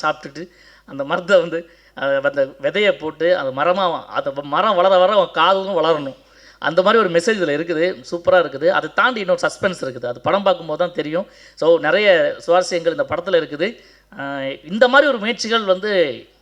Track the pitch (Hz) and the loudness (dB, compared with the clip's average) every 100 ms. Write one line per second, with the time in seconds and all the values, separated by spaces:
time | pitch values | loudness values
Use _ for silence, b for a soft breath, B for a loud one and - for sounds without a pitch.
0 | 156 151 139 139 180 b b b - 139 | -4 -4 -10 -16 -16 b b b -14 -10
1 | 139 175 175 185 165 165 170 b b - | -4 -4 2 2 2 -4 -10 b b -6
2 | 139 139 143 143 135 - 143 185 208 - | -2 0 0 0 -4 -4 -4 0 0 0
3 | 156 147 170 180 135 131 160 196 180 143 | -6 -2 0 0 -2 -2 0 0 -2 -4
4 | - 107 143 139 143 156 214 180 190 180 | -6 -6 -6 -8 -4 0 2 2 4 4
5 | 185 208 175 160 170 196 190 175 160 151 | 4 4 2 2 2 2 0 0 0 0
6 | 139 - b b b b 147 170 190 226 | -4 -12 b b b b -2 2 4 2
7 | 185 170 226 214 160 147 170 156 180 190 | 2 0 0 0 0 -2 -2 -2 -2 -2
8 | - 170 180 180 156 139 165 151 156 - | -10 -4 2 4 2 0 0 0 0 0
9 | 240 226 180 175 202 - 196 170 135 120 | 0 0 -2 -2 -2 -2 -4 -4 -8 -8
10 | 147 135 151 196 196 175 160 151 175 170 | -8 -6 -2 0 0 -2 -4 -4 -4 -4
11 | 147 170 202 B B - 160 165 151 190 | -6 -6 -8 B B 0 2 4 4 2
12 | 208 170 147 135 - 180 180 175 165 151 | 4 4 2 -2 0 2 2 -2 -2 -2
13 | - 156 185 170 143 143 196 240 b b | -4 -6 0 0 0 -4 -6 -6 b b
14 | _ - 139 139 135 139 151 214 - 269 | _ -12 -10 -8 -8 -10 -8 0 4 4
15 | 294 240 214 226 220 226 196 185 214 190 | 2 0 -4 -6 -4 -2 0 0 0 0
16 | 147 113 - _ | 0 -4 -16 _